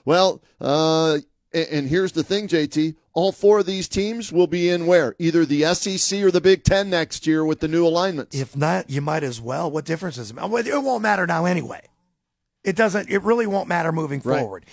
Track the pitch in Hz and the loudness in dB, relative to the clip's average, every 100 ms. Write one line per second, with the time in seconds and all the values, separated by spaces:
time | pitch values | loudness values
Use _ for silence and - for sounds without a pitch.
0 | 139 175 185 - _ _ 131 151 160 160 | 2 4 4 0 _ _ -2 0 2 2
1 | 160 147 - _ _ 165 156 147 135 175 | 2 0 -4 _ _ -4 -2 -4 -2 0
2 | 190 160 - 202 202 165 147 151 160 - | 0 -2 -2 -4 0 0 0 0 -2 -4
3 | _ 165 190 - 202 208 185 190 165 190 | _ -2 -2 2 4 4 2 -4 -4 -4
4 | 208 233 208 165 165 175 175 175 170 175 | -4 -6 -2 2 2 2 0 0 4 4
5 | 123 - 165 165 143 143 156 175 196 190 | 4 0 2 2 2 2 2 0 -2 -2
6 | - 202 196 175 185 190 - 196 202 170 | -2 2 4 4 4 4 4 2 2 -2
7 | 156 - 156 156 156 156 156 170 165 170 | -2 -4 0 0 0 -2 -2 2 2 2
8 | 190 151 - 135 127 139 151 185 - 139 | 0 -2 -6 -8 -6 -2 -2 -2 -4 -6
9 | 147 156 139 113 113 143 170 151 143 160 | -2 -2 -4 -6 -8 -6 -4 -6 -6 -6
10 | 180 123 107 131 185 233 226 285 269 240 | -6 -10 -14 -10 -4 -4 -2 -2 -2 -2
11 | 214 196 175 165 180 175 120 - - _ | 0 0 0 0 0 -2 -4 -12 -18 _
12 | _ _ _ _ _ _ 196 185 220 196 | _ _ _ _ _ _ -4 0 0 0
13 | - 196 202 233 214 196 175 175 160 160 | -2 -2 0 0 0 -2 -2 -2 -2 -2
14 | 151 139 123 131 107 92 - | -4 -4 -2 -2 -2 -8 -16